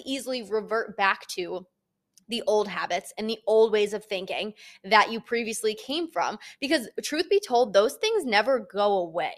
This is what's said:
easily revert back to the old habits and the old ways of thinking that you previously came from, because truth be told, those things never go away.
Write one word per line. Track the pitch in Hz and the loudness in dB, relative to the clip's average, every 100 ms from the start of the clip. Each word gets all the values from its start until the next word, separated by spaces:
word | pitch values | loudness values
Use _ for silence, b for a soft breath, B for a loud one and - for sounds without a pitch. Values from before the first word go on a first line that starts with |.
| - | -6
easily | 269 247 254 | -8 -4 -6
revert | 202 214 196 220 226 202 | -2 -4 -2 -4 -4 -2
back | 196 202 - | 0 0 -6
to | - 175 180 185 _ _ _ _ _ - | -8 -8 -8 -12 _ _ _ _ _ -8
the | 233 - | -6 2
old | 214 202 | 2 2
habits | 175 170 175 - - | -4 -4 -4 -6 -8
and | 214 | -6
the | 226 - | -4 2
old | 220 220 | 6 6
ways | 208 208 | 4 2
of | 208 | -2
thinking | - 196 190 147 202 208 B B | -6 -8 -6 -6 -6 -10 B B
that | 190 214 202 | 4 6 6
you | 226 | 0
previously | - 233 226 220 220 | -4 -4 -2 -2 -2
came | 214 - 294 330 | -4 -6 -6 -4
from, | 175 127 - B B | -2 -2 -4 B B
because | 277 311 214 - | -2 -2 -2 -8
truth | - 302 - | -6 -4 0
be | 403 - | 0 2
told, | 240 247 | 2 4
those | 196 214 - | 4 4 2
things | 440 453 277 | 0 0 2
never | 202 220 262 208 | 2 2 0 -2
go | 196 208 196 | 0 2 2
away. | 175 165 156 | -2 -4 -4